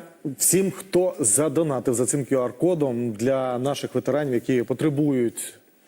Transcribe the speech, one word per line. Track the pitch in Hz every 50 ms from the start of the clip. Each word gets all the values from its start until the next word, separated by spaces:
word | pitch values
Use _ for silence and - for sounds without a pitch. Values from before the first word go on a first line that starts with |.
| - - - - - 147 131 -
Всім, | - - 175 185 196 185
хто | - - - - - 175 185 180 180 -
задонатив | 143 - - - 151 160 131 160 170 151 135 123 117 135 120
за | 117 127
цим | - - 143 127
Q | - 135 131 123 120
R-кодом | - - 160 180 180 156 147 131 120 117 120 120
для | 107 101 117 135 135 131 131 127 123 120
наших | 131 143 139 - - 120 -
ветеранів, | 127 - 135 127 147 151 139 123
які | 113 - - 131 120 113
потребують | - 123 - 139 160 139 143 151 147 135 127 120 113 - - - - - - _ _ _ _ _